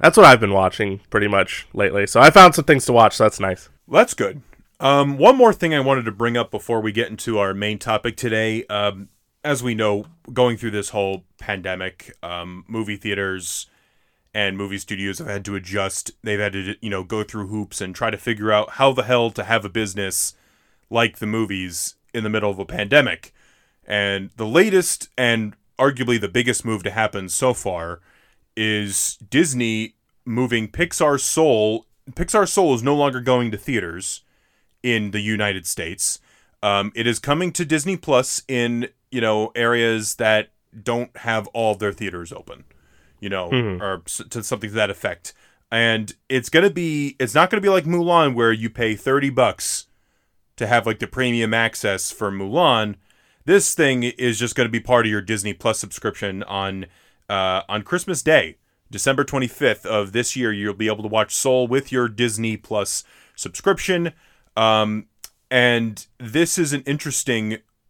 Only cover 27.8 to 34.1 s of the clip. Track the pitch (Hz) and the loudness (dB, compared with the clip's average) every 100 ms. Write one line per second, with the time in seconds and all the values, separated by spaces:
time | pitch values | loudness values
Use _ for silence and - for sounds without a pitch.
27.8 | 85 85 _ _ _ _ _ - 110 107 | -8 -12 _ _ _ _ _ -4 -2 -2
28.8 | 104 98 - - 101 135 170 127 117 110 | -4 -4 -6 -8 -4 0 0 0 -4 -4
29.8 | 110 _ _ _ - 117 127 117 110 - | -6 _ _ _ -8 -4 -2 -2 -4 -4
30.8 | 175 - 156 139 - - 160 113 107 113 | -4 0 0 0 -2 0 2 2 2 -2
31.8 | - _ - - 175 220 190 202 175 123 | -8 _ -20 -8 -2 0 2 2 2 2
32.8 | 127 147 143 127 123 123 117 101 - 117 | 0 2 0 -2 0 0 0 -6 -4 -4
33.8 | 85 87 - | -4 -10 -10